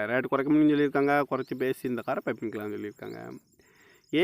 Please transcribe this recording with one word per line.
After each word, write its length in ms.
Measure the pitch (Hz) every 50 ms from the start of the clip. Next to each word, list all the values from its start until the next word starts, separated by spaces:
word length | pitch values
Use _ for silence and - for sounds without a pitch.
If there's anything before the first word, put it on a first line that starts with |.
| 107
ரேட் 220 | 107 120 127 123 123
குறைக்க 200 | - 135 135 143
முடியும்னு 260 | 151 151 156 151 147
சொல்லியிருக்காங்க. 400 | 143 147 143 135 143 139 143 143 143 143
குறைச்சி 300 | - 147 131 131 - 135
பேசி 280 | 127 131 131 131 - -
இந்த 160 | 135 123 113 107
காரை 200 | - 135 - -
பைப்பிங்கலாம்னு 520 | - 123 117 - 113 104 110 107 104 104
சொல்லியிருக்காங்க. 440 | 101 104 104 104 - 107 107 113 113 117 120 64 - - _ _ _ _ _ _ _ _ _ _ _ _ _ -
ஏ 100 | 147